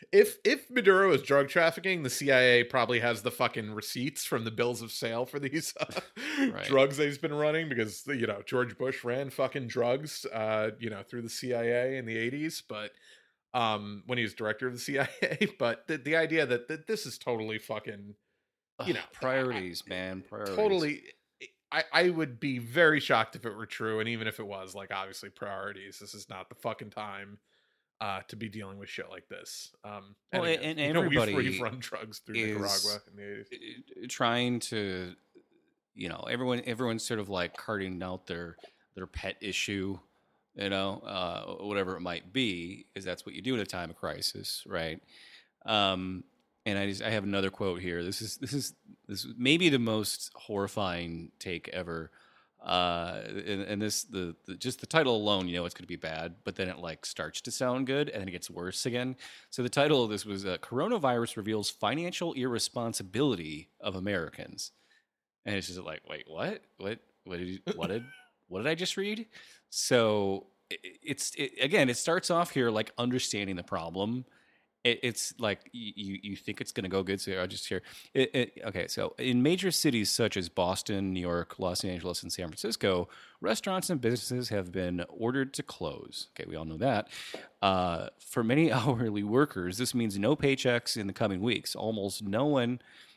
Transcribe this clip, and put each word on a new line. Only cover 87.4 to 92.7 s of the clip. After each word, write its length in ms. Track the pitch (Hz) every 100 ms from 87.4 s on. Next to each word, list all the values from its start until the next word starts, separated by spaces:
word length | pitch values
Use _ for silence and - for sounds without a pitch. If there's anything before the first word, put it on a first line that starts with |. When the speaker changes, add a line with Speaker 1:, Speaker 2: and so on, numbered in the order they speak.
| - _
Speaker 2:
Uh, 460 | 98 92 90 85 - -
for 240 | - 127
many 280 | 113 143 160
<laughs> 80 | 127
hourly 440 | 123 120 113 104
workers, 560 | 101 123 147 - 90 98
this 160 | 123 123
means 240 | 113 98
no 160 | 107 151
paychecks 640 | 143 131 127 120 - 113
in 100 | 98
the 60 |
coming 280 | - 110 92
weeks. 340 | 117 104 - -
Almost 460 | 107 107 98 -
no 240 | 101 107 147
one, 340 | 139 117